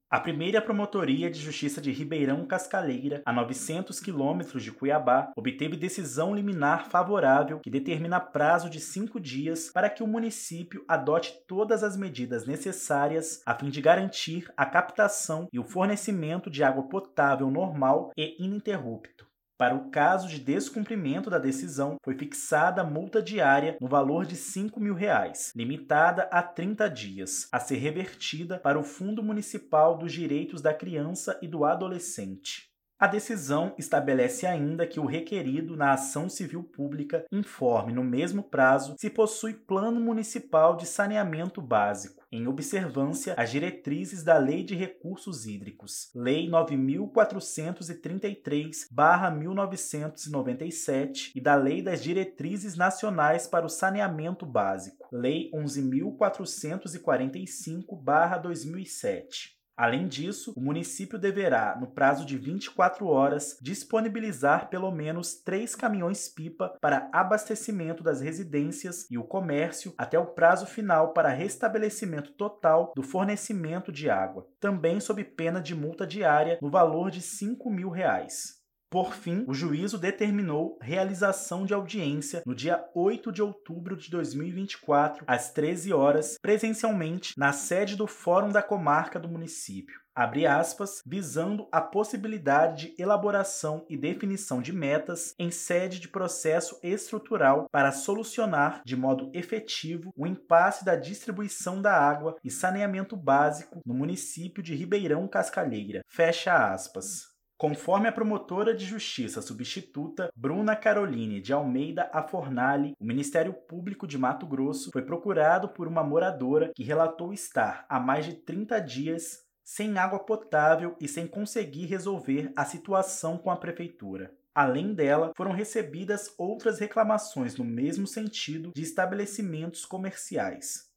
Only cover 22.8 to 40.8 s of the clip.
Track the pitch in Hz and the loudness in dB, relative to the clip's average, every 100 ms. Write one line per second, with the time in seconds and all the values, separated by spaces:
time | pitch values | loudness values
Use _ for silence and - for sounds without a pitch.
22.8 | 160 151 190 220 175 208 143 139 156 - | -2 -2 0 -2 0 2 6 6 4 -2
23.8 | 127 143 135 160 175 180 - 190 208 220 | 2 4 4 2 -2 -6 -8 -6 -6 -2
24.8 | 208 175 202 123 95 - - 113 117 147 | -2 0 2 2 2 -4 -10 -6 -4 -4
25.8 | - 151 170 175 185 175 175 - 180 208 | 2 6 6 4 2 2 0 -4 -4 0
26.8 | 214 123 104 95 95 - - 123 - 127 | 0 -2 -10 -10 -8 -8 -2 -4 -2 -2
27.8 | 143 160 185 - - 156 175 180 143 147 | -2 -4 -6 -8 -8 -6 -6 -2 2 2
28.8 | 143 - 190 220 214 208 208 - - 156 | 0 -6 -4 -2 -2 -2 -4 -10 2 6
29.8 | 156 165 165 156 156 143 170 160 156 156 | 6 4 -2 -4 -2 -2 -2 -2 0 0
30.8 | 180 160 151 185 - 185 170 160 147 180 | -4 -4 -4 -6 -6 -6 -6 0 2 2
31.8 | 190 180 - - 98 95 - - - _ | 0 -6 -8 -8 -8 -10 -10 -12 -14 _
32.8 | _ - 196 208 - 214 135 147 180 - | _ 2 2 2 -2 -6 0 0 0 -4
33.8 | 156 147 143 131 123 127 180 165 143 165 | 0 2 4 4 4 2 -2 0 0 0
34.8 | 165 160 139 156 165 202 139 143 160 160 | -2 -2 -2 -2 -4 -4 -2 -2 -4 0
35.8 | 139 135 - 147 175 - 165 170 170 - | 2 4 2 -4 -4 -6 -8 -8 -12 -8
36.8 | 143 143 143 165 - 196 202 - 127 113 | -6 -6 -4 -4 -2 -4 -4 0 2 2
37.8 | 107 120 127 127 175 202 196 139 131 139 | 2 -2 0 0 0 -2 -2 4 6 6
38.8 | 143 147 214 - 214 - 220 220 - 190 | 2 -6 -6 2 2 2 -6 -8 -2 0
39.8 | 220 233 233 226 214 - - 160 160 170 | 0 0 0 0 -2 -6 2 6 6 6